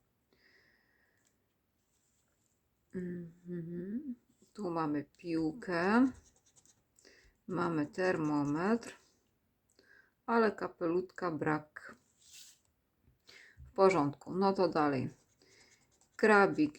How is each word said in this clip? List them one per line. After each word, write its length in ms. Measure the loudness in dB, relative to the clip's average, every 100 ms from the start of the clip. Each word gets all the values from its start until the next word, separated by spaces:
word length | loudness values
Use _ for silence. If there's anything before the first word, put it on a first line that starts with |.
| _ _ _ _ _ _ _ _ _ _ _ _ _ _ _ _ _ _ _ _ _ _ _ _ _ _ _ _ _ -12
Mhm. 1200 | -10 -10 -14 -18 -12 -10 -10 -10 -8 -10 -10 -14 _ _ _
Tu 180 | -10 -6
mamy 320 | -4 -2 -4 -6 _
piłkę. 920 | -6 -2 -2 -4 -4 0 2 4 2 0 -20 _ _ _ _ _ _ _ -20 -20 _ _ -8
Mamy 400 | -4 -2 -2 -4
termometr, 1120 | -2 -2 0 0 0 -2 -2 0 -2 -4 -20 _ _ _ _ _ _ _ _ _ -20 _ _ 0
ale 260 | 2 2
kapelutka 800 | 0 -10 -4 -2 -2 -4 -6 -6
brak. 640 | -2 -2 -2 -4 -20 -20 -20 _ _ -20 -20 -20 _ _ _ _ _ _ _ _ -20 -20 -20
W 180 | -8 4
porządku, 580 | 4 6 0 -2 -8
no 200 | 0 0
to 140 | 2 0
dalej. 420 | 2 0 0 -4 -10 _ _ _ -20 -20 _ _ _ _ 0
Krabik 580 | 6 8 6 4 0